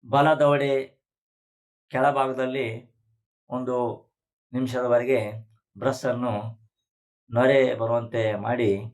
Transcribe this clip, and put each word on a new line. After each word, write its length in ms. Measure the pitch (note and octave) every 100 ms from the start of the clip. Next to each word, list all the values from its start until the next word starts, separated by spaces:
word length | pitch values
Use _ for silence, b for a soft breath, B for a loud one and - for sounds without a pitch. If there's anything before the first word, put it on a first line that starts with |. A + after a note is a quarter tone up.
| A#2+
ಬಲ 220 | C#3 D3
ದವಡೆ 400 | D3+ D3 C#3+ C#3 C3+ C3 _ _ _ _ _ _ _ _ _ _
ಕೆಳಭಾಗದಲ್ಲಿ 760 | B2+ C#3 C3+ C3 B2 B2+ C3+ A#2 A2 - _ _ _ _ _ _
ಒಂದು 260 | B2+ B2+ B2 A#2+ - _ _ _ _ _
ನಿಮಿಷದವರೆಗೆ 680 | B2 B2+ B2+ B2 A#2+ B2 B2+ G#2 A2 - _ _ G2+
ಬ್ರಷನ್ನು 580 | B2 C3 C3 A#2+ B2 G#2 A2+ - _ _ _ _ _ _ _
ನೊರೆ 300 | A#2 C3+ C#3 B2+ A2+
ಬರುವಂತೆ 460 | A2+ A#2+ A#2 A#2+ A2 G#2
ಮಾಡಿ 340 | G#2+ B2 A2+ G2 A2+